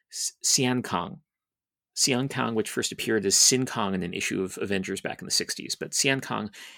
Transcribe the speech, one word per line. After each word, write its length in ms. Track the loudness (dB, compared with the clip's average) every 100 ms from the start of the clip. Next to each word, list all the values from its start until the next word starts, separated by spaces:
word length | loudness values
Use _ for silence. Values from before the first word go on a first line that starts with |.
| _
S-, 220 | -6 -6 -2
Sian 400 | 2 4 4 2
Kong. 380 | 0 -2 -4 -10 _ _ _ _ _ _ _ 0
Sian 340 | 2 2 0
Kong, 260 | 0 0 0
which 140 | 0
first 240 | -2 -4
appeared 320 | -4 2 2 4
as 100 | 6
Sin 300 | 6 4 0
Kong 280 | -2 0
in 100 | 0
an 100 | -2
issue 280 | -4 -2 -2
of 160 | -2 -4
Avengers 400 | -2 -2 -2 -4
back 200 | -6 -8
in 40 | -2
the 60 |
sixties, 440 | -2 -2 -6 -6 -6
but 180 | -2
Sian 280 | 0 2 0
Kong, 280 | -2 -4 -6 -10 -18